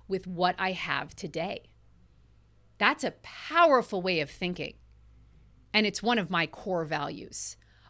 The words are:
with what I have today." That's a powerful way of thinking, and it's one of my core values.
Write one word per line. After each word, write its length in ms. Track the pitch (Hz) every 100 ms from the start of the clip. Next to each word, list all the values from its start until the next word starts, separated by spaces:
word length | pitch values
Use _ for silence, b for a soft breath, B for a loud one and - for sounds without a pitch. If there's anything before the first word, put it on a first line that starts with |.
| b
with 180 | 190 185
what 280 | 175 180 180
I 140 | 190
have 420 | 185 - 139 147
today." 500 | - 175 160 170 196 - _ - - - - - - _ _ _ -
That's 260 | 208 294
a 100 | 220 -
powerful 800 | - - - 320 339 262 - 196
way 180 | 180 175
of 100 | 143
thinking, 440 | - 180 175 143 - - - - - - - - - -
and 140 | 214 214
it's 160 | 202
one 160 | 214 233
of 120 | 175
my 160 | 180 160
core 380 | - - 180
values. 720 | 156 151 143 135 - - - - b b